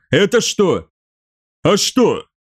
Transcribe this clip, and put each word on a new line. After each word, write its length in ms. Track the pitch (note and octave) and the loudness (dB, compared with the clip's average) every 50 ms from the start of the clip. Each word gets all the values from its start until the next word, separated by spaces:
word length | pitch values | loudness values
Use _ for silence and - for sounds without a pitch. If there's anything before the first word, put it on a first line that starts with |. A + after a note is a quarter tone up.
| _ _ | _ _
это 300 | B2+ D#3+ G#3 G3+ B3 A3+ | 0 0 0 2 0 -2
что?» 480 | G#3+ - - - G3+ E3 A#2 F2 - _ _ _ _ _ _ _ _ _ _ _ _ _ _ _ | -2 -2 -2 0 0 0 0 -4 -6 _ _ _ _ _ _ _ _ _ _ _ _ _ _ _
«А 160 | - D#3+ G#3 | -2 0 0
что?» 480 | G3 - - - B3+ A#3 D#3 G#2+ - - _ _ _ _ _ | 0 -2 -2 0 0 2 2 0 -2 -8 _ _ _ _ _